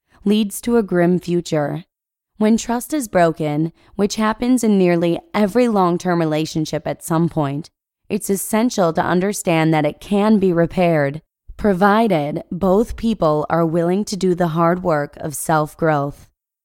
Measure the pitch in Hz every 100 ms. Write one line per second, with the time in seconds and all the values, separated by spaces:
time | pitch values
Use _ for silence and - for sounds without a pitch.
0 | _ _ 202 214 208 - 233 233 190 180
1 | 170 180 - 175 - 156 143 156 - _
2 | _ _ _ - 214 220 - 233 - 311
3 | 226 185 165 156 151 147 165 _ _ -
4 | 202 - 220 220 247 254 220 196 180 170
5 | 170 170 - 208 208 233 240 202 180 175
6 | 185 170 160 151 156 160 156 151 151 147
7 | - 165 170 165 139 143 - _ _ _
8 | _ 208 - 196 - 220 240 - 170 170
9 | - 180 196 202 - 160 160 156 147 -
10 | - 202 214 214 185 170 170 - 175 160
11 | 139 156 _ _ _ - 214 180 202 214
12 | 233 165 147 165 - 170 190 190 240 -
13 | 226 220 160 151 - 165 165 170 170 190
14 | 208 185 185 175 175 160 170 180 185 147
15 | 143 - 156 139 - 156 151 - 160 147
16 | 143 - - _ _ _